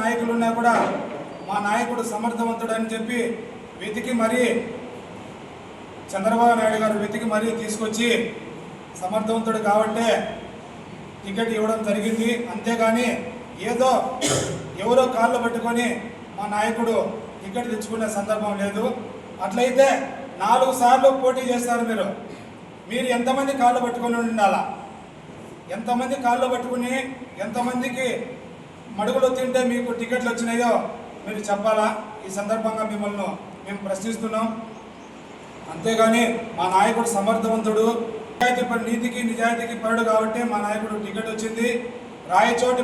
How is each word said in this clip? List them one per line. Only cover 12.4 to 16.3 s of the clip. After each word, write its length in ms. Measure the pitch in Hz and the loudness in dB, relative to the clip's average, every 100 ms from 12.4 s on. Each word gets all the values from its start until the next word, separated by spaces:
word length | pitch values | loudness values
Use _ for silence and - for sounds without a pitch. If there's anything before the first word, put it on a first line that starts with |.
| - | -4
అంతేగాని 540 | 220 226 233 220 233 240 - - - - - 208 | -4 -2 2 4 4 2 -2 -4 -10 -12 -6 -2
ఏదో 180 | 240 262 220 - - 147 - - - - 180 | 4 4 4 2 0 0 0 -2 -6 -8 -4
ఎవరో 220 | 220 254 240 | 2 4 4
కాళ్ళు 240 | 226 233 247 | 4 2 2
పట్టుకొని 420 | 226 226 233 233 240 - - - - | 0 -2 0 0 0 -2 -8 -12 -14